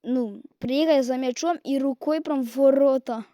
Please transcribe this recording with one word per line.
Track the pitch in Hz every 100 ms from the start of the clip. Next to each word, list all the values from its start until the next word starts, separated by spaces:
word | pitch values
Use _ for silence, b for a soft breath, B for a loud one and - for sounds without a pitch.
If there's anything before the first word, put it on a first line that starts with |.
ну, | 214 254 226 202 - _
приїхає | - 262 320 294
за | 247 254
м'ячом | 262 247 330 339
і | - 277
рукою | 269 254 - 311
прям | 311 285
в | 240 254
ворота. | 269 277 277 262 262 226 214